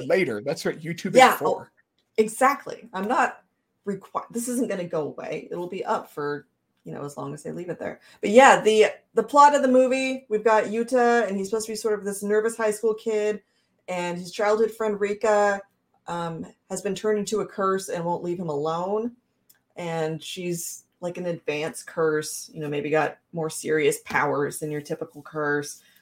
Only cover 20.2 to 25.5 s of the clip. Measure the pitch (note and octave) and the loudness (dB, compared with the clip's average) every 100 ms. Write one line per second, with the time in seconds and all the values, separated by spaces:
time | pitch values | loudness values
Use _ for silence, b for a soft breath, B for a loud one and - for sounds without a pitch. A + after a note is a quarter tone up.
20.2 | - - F3 E3+ - - _ _ F3+ F3 | -10 -8 -6 -6 -6 -14 _ _ -10 -8
21.2 | F3+ E3 - D3+ D#3+ - - - D#3+ D3+ | -6 -6 -6 -4 -4 -8 -12 -2 0 0
22.2 | D3+ - - D#3+ D3+ D3 D3 D#3 C#3+ - | -4 -10 -12 -10 -6 -4 0 0 0 -4
23.2 | _ E3+ D#3+ - C#3+ D#3 D3 D3+ - D3 | _ -8 -6 -6 -2 2 2 0 -2 0
24.2 | C#3+ C#3 C#3+ - D#3 D3 D3 E3+ D#3 D3 | 0 0 -2 -4 -8 -8 -6 -8 -10 -14
25.2 | - D#3 D3 | -12 -6 -2